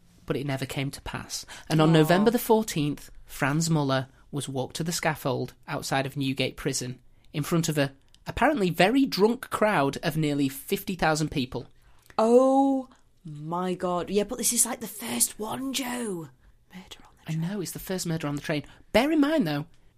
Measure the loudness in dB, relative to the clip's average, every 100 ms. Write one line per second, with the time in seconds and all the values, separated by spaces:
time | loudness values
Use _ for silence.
0 | _ _ -6 -4 -4 -4 -6 -6 -6 -8
1 | -10 -10 -10 -12 -12 -14 -2 4 6 6
2 | 6 6 4 2 4 2 2 -2 -2 -4
3 | -12 -20 -14 -4 0 0 2 2 2 0
4 | -2 -14 -10 -8 -6 -6 -6 -6 -6 -2
5 | -2 -2 -2 -2 -4 -10 -10 -8 -2 -2
6 | -2 -2 -4 0 -2 -2 -4 -4 -6 -10
7 | -16 -20 -10 -6 0 0 2 0 0 -4
8 | _ _ -8 2 2 4 0 4 4 6
9 | 2 4 2 2 -4 0 2 4 2 0
10 | -2 0 0 0 -2 -2 -6 -4 -4 0
11 | 0 2 0 -2 -4 -6 -12 -20 -20 -20
12 | _ 0 6 8 8 6 4 2 -4 -18
13 | _ _ -16 -12 -6 -4 -2 -2 -2 -2
14 | 0 -2 -2 -2 -2 0 0 -2 -10 -10
15 | -6 -2 -2 -4 -8 -6 -6 -6 -6 -6
16 | -6 -8 -10 _ _ _ _ -20 -20 -20
17 | -20 _ -8 -4 -4 -6 -8 -8 -6 -4
18 | -2 -2 -2 -4 -4 -6 -6 -20 0 2
19 | 2 2 2 2 0 -2 -6 -16 -20